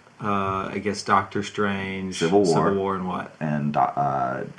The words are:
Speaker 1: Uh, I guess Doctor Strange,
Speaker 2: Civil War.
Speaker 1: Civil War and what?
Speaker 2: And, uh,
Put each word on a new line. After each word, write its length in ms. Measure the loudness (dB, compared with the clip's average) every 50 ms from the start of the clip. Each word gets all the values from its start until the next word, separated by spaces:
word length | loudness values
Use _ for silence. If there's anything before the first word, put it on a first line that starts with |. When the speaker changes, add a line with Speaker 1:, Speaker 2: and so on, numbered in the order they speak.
| -20 -20 -16 -6
Speaker 1:
Uh, 480 | -4 -2 0 0 0 -2 -2 -4 -4 -4 -6
I 60 | -4 -4
guess 200 | -4 -4 -4 0
Doctor 400 | 2 4 4 2 0 -4 -4 -4
Strange, 760 | -4 -2 -2 0 0 0 -2 -4 -4 -4 -4 -6 -6 -2 -2
Speaker 2:
Civil 240 | 0 4 6 6 6
War. 40 |
Speaker 1:
Civil 280 | 6 4 4 4 4 2
War 200 | 2 0 0 -2
and 120 | -2 -2
what? 280 | -4 -4 -6 -6 -10 -8 -6
Speaker 2:
And, 360 | -4 -2 -2 0 0 0 2
uh, 680 | 2 2 2 2 0 0 0 0 0 -2 -2 -4 -6 -8 -10 -12